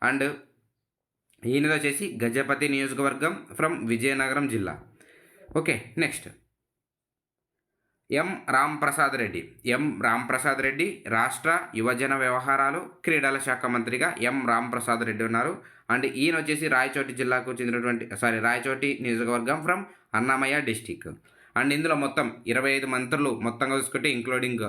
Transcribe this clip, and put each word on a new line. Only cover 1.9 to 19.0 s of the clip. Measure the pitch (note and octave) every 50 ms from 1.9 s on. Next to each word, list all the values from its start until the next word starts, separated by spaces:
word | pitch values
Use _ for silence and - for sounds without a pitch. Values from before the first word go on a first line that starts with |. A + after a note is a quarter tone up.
| C#3 - - - - A#2 A#2
గజపతి | A#2 A#2 C3 C#3 C3+ C#3 - D3 C#3+
నియోజకవర్గం | C#3 C3+ C#3 C3+ C3 B2+ C#3 C#3 B2+ C3+ C#3+ E3 G3 - - - - -
from | D#3 D#3+ D#3 - - A2+
విజయనగరం | A#2 A2+ A#2+ C3+ C3+ C3+ C3+ C3 C3+ D3 C#3+ B2+
జిల్లా. | A2+ A2 F#2+ E2+ D2+ - - - - _ - - - - - - _ - - - - D#3
ఓకే, | E3 - C3 A2 - - - D#3+
నెక్స్ట్ | D#3+ C#3 - - - - - - _ _ _ _ _ _ _ _ _ _ _ _ _ _ _ _ _ _ _ _ _ _ _ _ _ _ _ _ _ _ _ _ _ _
ఎం | B2+ C#3+ D#3+ F#3 F#3 - - -
రాంప్రసాద్ | C3 C3 C#3+ D3+ D3+ D3 D3+ C#3+ C#3 D#3+ D3 C3+ C3+
రెడ్డి, | B2+ A#2 G2+ - - - - - - -
ఎం | B2 A#2+ C3+ D3+ D3+ A2 F#2
రాంప్రసాద్ | B2+ A#2 A2+ B2 B2 A#2+ C3 B2+ - D3 C3+ C3
రెడ్డి | C3 C3+ C#3 C#3+ F3 G3+ - - - -
రాష్ట్ర | A2+ A2+ A#2+ B2+ - - - D#3 E3 F3+ F3 - -
యువజన | A2 A2 B2 B2+ A#2+ C3+ C3+ C#3
వ్యవహారాలు, | C3+ C3 B2+ B2+ B2+ B2+ C#3 C3+ C3+ C3+ C#3 C#3+ F3 - - - - -
క్రీడల | F3 D#3+ D3 C3+ C#3 C3+ C3+
శాఖ | C3 C3+ B2+ B2 -
మంత్రిగా | B2 A#2+ A#2+ A2+ A#2 A#2+ B2+ D3+ F3 - -
ఎం | A#2 B2 C3 C#3 B2+ A#2
రాంప్రసాద్ | A#2 A#2 B2 B2 A#2+ A#2+ A#2 B2+ A#2 A2+ A#2
రెడ్డి | A#2 G#2+ G#2 A2+
ఉన్నారు. | A2+ A2+ A#2 B2+ D#3 F#3 - - - - - _ - A#2
And | B2+ C3+
ఈయన | B2+ - C3 C#3+ E3 E3 D#3+
వచ్చేసి | D3+ D#3 D3+ C#3+ D#3+ D3+
రాయచోటి | C3+ B2+ C3 C3+ C#3 D3 C3 - C3
జిల్లాకు | B2+ C3 B2 B2+ B2+ B2+ C3
చెందినటువంటి, | B2+ A#2+ B2 A#2+ A#2 A#2+ A#2 B2 A#2+ A2+ - - -
సారీ, | - B2 A#2 A2+ A2
రాయచోటి | G#2+ A#2 A#2+ B2 B2+ C3+ C3 C3 C#3 C#3+ C3+ -